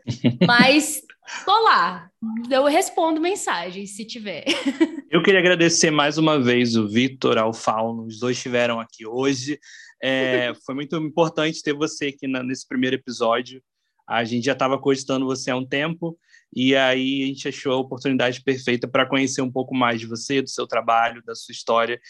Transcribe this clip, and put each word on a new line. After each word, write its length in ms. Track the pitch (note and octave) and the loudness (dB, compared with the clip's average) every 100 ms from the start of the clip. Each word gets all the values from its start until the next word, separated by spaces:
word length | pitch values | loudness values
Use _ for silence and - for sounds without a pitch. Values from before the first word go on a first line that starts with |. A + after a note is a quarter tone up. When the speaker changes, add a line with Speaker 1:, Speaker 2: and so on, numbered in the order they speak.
| - | -10
Speaker 1:
<laughs> 400 | - B2 - F#3 | -2 0 4 6
Speaker 2:
Mas 560 | A#3+ B3+ D4 D4 - - - - - | 6 6 6 2 -6 -12 -20 -16 -8
tô 80 | - G#4+ | 0 4
lá. 440 | A4 A3 F3 F3+ E3+ _ A3 A3 A#3+ | 4 4 2 -4 -14 _ -8 -8 0
Eu 140 | C4 | 2
respondo 560 | C#4+ D#4+ F#4+ - E4 D#4 | 4 2 0 0 0 2
mensagens, 720 | F4 G4 F#4+ F3 F3+ F#3 G3+ | -2 -2 -2 -4 -4 -10 -12
se 120 | - A3 | -12 -14
tiver. 380 | A#3 G#3 D#3 - | -12 -10 -6 -4
<laughs> 640 | E4+ C#4 - D#4+ - - | -2 -2 0 0 -2 -2
Speaker 1:
Eu 120 | E3+ | 2
queria 180 | E3+ F#3+ | 4 6
agradecer 500 | F3+ F3 E3 - E3 | 6 4 4 4 2
mais 260 | D3+ C#3+ D3+ | 4 2 2
uma 240 | D#3 D3+ | 2 4
vez 360 | B2 B2 A#2+ A2+ | 4 4 4 2
o 120 | G#2 | 2
Vitor, 480 | A2+ C3+ C3+ B2+ A2+ | 0 0 0 0 2
ao 160 | A2+ | 0
Fauno. 520 | A2 - A2 A#2 A#2 A2+ | -2 -2 0 -2 -4 -10
Os 120 | A2 | -6
dois 200 | B2 B2+ | -4 -4
estiveram 420 | C3 B2 A#2+ A2+ | -2 0 0 -2
aqui 240 | A2+ - | -8 -14
hoje. 540 | A2 B2 C#3 C3 C3 C#3+ - - - _ | -8 -2 0 0 -4 -8 -12 -20 -20 _
É, 500 | C3 C3 C3 B2 B2 A#2 | -2 0 0 0 -2 -6
Speaker 2:
<laughs> 80 | |
Speaker 1:
foi 100 | - | -8
muito 220 | C3+ C#3+ E3+ | -8 -6 -4
importante 680 | D#3 E3+ D#3+ D#3+ D#3 D#3+ | -2 0 0 0 -2 -2
ter 120 | D3+ | -4
você 320 | C#3+ D#3 D#3 C#3+ | -2 -4 -4 -8
aqui 200 | C3+ C3+ | -6 -6
na, 160 | B2+ | -6
nesse 240 | B2+ C3 - | -6 -8 -6
primeiro 300 | C3 B2+ B2+ | -2 0 -2
episódio. 640 | - A#2 A2+ A#2 B2 C3 _ _ _ _ - | -6 -2 0 0 -2 -14 _ _ _ _ -4
A 160 | A2+ | -2
gente 200 | A2+ A#2+ | -2 -2
já 100 | B2+ | 0
tava 240 | C3 C3 C3+ | 0 0 0
cogitando 460 | C#3 C3 C3 C3 | 0 0 -2 -2
você 260 | C3 C3 C3+ | -2 -4 -4
há 60 | B2+ | -4
um 80 | |
tempo, 540 | B2+ C#3+ D#3 E3 E3+ E3 _ _ _ | -4 -4 -4 -4 -8 -10 _ _ _
e 200 | A#2+ C3 | 0 2
aí 480 | C3+ C3 C3 C3 C#3 | 4 4 2 0 -2
a 40 | C3+ | -4
gente 200 | C3+ D3 | -4 -8
achou 240 | - C#3 | -6 -2
a 60 | C3 | -2
oportunidade 640 | B2+ B2+ C#3 C3 B2+ B2+ | -2 -4 -2 0 0 -2
perfeita 460 | - B2+ B2+ A#2+ B2 | -2 -2 0 -2 0
pra 180 | C3+ B2+ | 0 2
conhecer 320 | C3+ C3 C#3 | 2 0 -2
um 80 | B2+ | -4
pouco 240 | C3 B2+ | -4 -4
mais 260 | C3 A#2+ A#2 | 0 0 0
de 60 | A2+ | -6
você, 360 | A2+ - C#3 | -8 -2 -2
do 80 | B2+ | -2
seu 160 | - B2 | -6 -4
trabalho, 560 | A#2 A#2 A#2 A#2 A#2 | -2 2 2 2 -2
da 100 | A2 A2+ | -14 -16
sua 160 | - | -14
história. 480 | A2+ - A#2 A#2 A#2+ | -8 0 0 0 -4